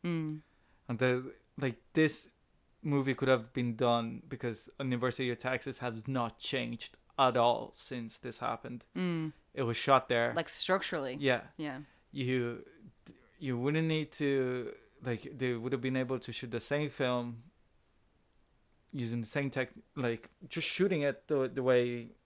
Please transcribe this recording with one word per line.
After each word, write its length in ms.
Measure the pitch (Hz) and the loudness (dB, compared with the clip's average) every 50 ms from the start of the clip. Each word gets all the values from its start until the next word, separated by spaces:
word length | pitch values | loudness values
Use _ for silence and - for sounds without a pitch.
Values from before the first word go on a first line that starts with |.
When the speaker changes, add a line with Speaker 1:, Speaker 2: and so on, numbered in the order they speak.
| - | -2
Speaker 1:
Mm. 360 | 175 170 165 160 156 156 156 - _ _ _ _ _ _ _ _ - | -2 -2 -2 -2 -4 -6 -8 -12 _ _ _ _ _ _ _ _ -6
Speaker 2:
And 80 | 123 110 | -2 2
the, 340 | 131 127 123 127 131 131 - - _ _ _ - | 2 2 2 2 -2 -8 -14 -16 _ _ _ -4
like, 160 | 139 131 113 - _ _ _ | -4 -4 -4 -4 _ _ _
this 360 | 165 156 151 151 - - - _ _ _ _ _ _ _ _ _ _ | 4 4 4 4 -2 -10 -14 _ _ _ _ _ _ _ _ _ _
movie 320 | - 151 143 139 131 135 131 | -2 2 2 2 4 2 0
could 140 | - 139 | 2 4
have 260 | 131 131 123 113 117 _ | 4 4 4 4 -4 _
been 220 | 131 123 120 117 | -2 -2 -2 0
done 480 | 110 131 120 117 117 113 113 117 110 - | 2 4 4 4 4 2 -2 -6 -10 -10
because 400 | - 143 120 - 120 113 - - - - _ | -12 -10 -6 -4 -4 -4 -6 -12 -18 -10 _
University 500 | 139 131 127 120 123 127 120 - 131 123 | -2 0 0 2 0 0 0 0 -2 -2
of 80 | 120 | -2
Texas 400 | - - 127 131 123 - 139 135 - | -2 -2 -2 -2 -2 -4 -6 -8 -4
has 280 | 127 123 113 110 107 | -6 -6 -6 -6 -6
not 320 | - 135 127 117 113 - - | -2 -2 0 -2 -2 -4 -6
changed 580 | - - - 131 120 117 117 113 - - - _ _ _ _ - | -6 -2 -2 -2 -2 -2 -6 -8 -10 -14 -16 _ _ _ _ 4
at 180 | 135 127 120 | 4 6 6
all 360 | 123 117 120 117 110 117 - - | 6 6 6 6 4 0 -8 -12
since 420 | - - - 131 123 117 113 - | -16 -12 -8 -8 -8 -8 -10 -12
this 220 | - - 123 113 - | -10 -10 -10 -10 -6
happened. 440 | 123 120 117 113 - 127 123 120 - _ _ | -4 -4 -4 -4 -6 -10 -12 -12 -12 _ _
Speaker 1:
Mm. 360 | 180 185 180 170 165 160 156 147 _ _ _ _ | -4 -2 -2 -2 -2 -4 -6 -8 _ _ _ _
Speaker 2:
It 100 | - 135 | -2 0
was 140 | 117 117 | 0 0
shot 320 | - - - 139 131 - - | 0 4 6 6 6 6 4
there. 240 | 123 117 117 120 120 | 2 4 4 2 2
Speaker 1:
Like, 140 | 170 160 - | 0 -2 -2
structurally. 680 | - - - - 185 196 185 - - 160 135 131 127 143 | -2 -2 2 2 2 0 0 -2 -4 -2 -4 -4 -4 0
Speaker 2:
Yeah. 220 | 143 135 123 117 - - - | 4 4 4 2 0 -8 -10
Speaker 1:
Yeah. 220 | - 156 151 135 131 147 - _ _ _ _ | -8 -8 -6 -6 -8 -12 -16 _ _ _ _
Speaker 2:
You, 520 | - 143 131 123 127 127 120 120 117 113 - - - - - - _ _ _ - - - - _ _ | -6 -4 -2 0 2 2 0 0 -4 -6 -12 -16 -20 -20 -20 -20 _ _ _ -20 -20 -20 -20 _ _
you 200 | _ 156 135 127 120 | _ -6 -4 -2 0
wouldn't 280 | 123 143 151 160 160 | 0 2 2 2 2
need 240 | 160 156 156 151 147 - | 2 2 0 -2 -4 -4
to, 580 | - 147 143 139 135 127 127 127 127 120 113 - - - - _ - - | 0 2 2 4 2 2 0 -2 -4 -4 -8 -10 -14 -20 -20 _ -10 -4
like, 340 | 127 120 110 - - - | -4 -4 -4 -4 -12 -6
they 160 | 127 127 127 123 | -2 -2 0 0
would 200 | 117 113 123 139 | 0 -2 -2 -2
have 80 | 123 | -2
been 160 | 120 131 131 | -2 0 0
able 200 | 131 131 123 131 123 | 0 0 0 -2 -4
to 120 | - - | -4 -8
shoot 180 | 117 - - 120 | -10 -8 -8 -6
the 100 | 113 120 | -6 -6
same 280 | - - 143 147 151 143 | -2 -2 -2 0 0 -2
film 540 | - - 139 127 123 123 120 120 117 117 117 - _ _ _ _ _ _ _ _ _ _ _ _ _ _ _ _ _ _ _ _ _ _ _ _ _ _ _ _ - | -2 -2 0 0 2 0 -2 -4 -8 -12 -14 -20 _ _ _ _ _ _ _ _ _ _ _ _ _ _ _ _ _ _ _ _ _ _ _ _ _ _ _ _ -6
using 260 | 147 120 113 117 120 | -6 -4 -2 -2 -4
the 80 | 113 | -4
same 220 | 110 - 147 139 135 | -4 -4 -2 -2 -2
tech, 220 | - 139 127 123 - - - _ _ | -2 -2 -4 -4 -6 -20 -20 _ _
like, 320 | 151 123 120 117 113 - - _ _ - | -2 -2 -2 -2 -2 -8 -18 _ _ -16
just 180 | 143 - 165 156 | -8 -6 -4 -4
shooting 340 | - - - 185 202 180 156 | -2 0 2 2 2 4 2
it 260 | 143 143 135 - _ | 2 0 0 -2 _
the, 240 | - 156 139 131 127 95 | 0 2 2 2 0 -2
the 80 | 135 | 0
way 460 | 127 127 127 123 123 123 120 120 117 117 - _ _ | 4 6 6 6 6 4 0 -6 -8 -12 -18 _ _